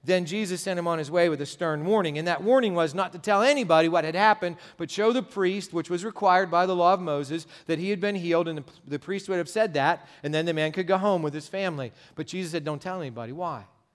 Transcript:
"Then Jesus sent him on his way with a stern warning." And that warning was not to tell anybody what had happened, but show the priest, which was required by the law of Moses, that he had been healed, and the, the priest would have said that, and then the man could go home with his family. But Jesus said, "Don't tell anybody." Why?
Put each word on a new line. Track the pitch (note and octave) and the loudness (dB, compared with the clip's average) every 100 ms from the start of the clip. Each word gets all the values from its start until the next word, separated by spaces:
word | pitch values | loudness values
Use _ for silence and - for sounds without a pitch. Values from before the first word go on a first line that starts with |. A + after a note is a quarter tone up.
"Then | C#3 F#3 E3+ | 0 0 0
Jesus | G3+ G#3 F3+ | -4 -4 -4
sent | - F3+ | -4 -4
him | E3+ | -2
on | E3 | -4
his | C#3+ | -2
way | F3 E3+ | 2 2
with | D3+ | 2
a | C#3+ | -6
stern | - E3+ D3+ | -4 -4 -2
warning." | D#3+ G#3+ F3 D3 | 0 2 0 -2
And | E3 | -2
that | D#3+ | -2
warning | G3 C4 A3+ | 4 4 4
was | F3 E3 | 2 0
not | D#3+ F#3 | 0 -4
to | F3 | -4
tell | G#3 G3+ | 2 4
anybody | A#3+ C#4+ G3 D#3+ E3 | 4 2 4 4 6
what | E3+ | 2
had | D#3 E3+ | 0 4
happened, | G#3+ G#3 F3+ E3 - - | 4 4 0 -8 -16 -12
but | F3 | -8
show | - A3 | 2 2
the | B3 | 2
priest, | F#3 - F#3 G3 F#3 | -2 -2 0 0 -4
which | E3+ D#3+ | -6 -4
was | F3 | -4
required | G#3+ - G3+ F3+ F#3+ | -6 0 4 4 4
by | E3+ F#3 | 2 2
the | |
law | F#3 F3 | 4 4
of | F#3+ | 4
Moses, | F3 C#3+ C#3 D#3+ D#3 - - | 0 -4 -4 -8 -10 -20 -4
that | D#3+ | -4
he | F#3 | -2
had | G3+ | -2
been | G3+ G3 | -2 -2
healed, | E3+ E3 E3+ | 0 0 0
and | D#3 | -6
the, | C3 - - | -12 -20 -10
the | C#3+ | -10
priest | - G3 G3 | -6 -8 -2
would | F#3 | -4
have | E3 | -2
said | A3 A3 | 0 0
that, | D3 C#3 E3+ - - | 2 2 0 -6 -12
and | D3 | -4
then | D#3 | -2
the | E3+ | -2
man | D#3 D#3 | 0 -2
could | E3+ F3 | -2 0
go | F#3+ | 0
home | G3+ F#3 | 2 0
with | D#3 | -2
his | D3 - | -6 -8
family. | F#3+ F#3+ D3+ B2 - - - | -6 -4 -4 -10 -12 -20 -12
But | D#3 | -8
Jesus | F#3 F3+ | -6 -6
said, | E3 | -6
"Don't | D3+ D3 | -6 -6
tell | F#3 F#3 | -8 -8
anybody." | C#3+ A#2 A2+ | -8 -10 -12
Why? | C#3+ F3 C3+ G2+ _ _ | -8 -8 -8 -14 _ _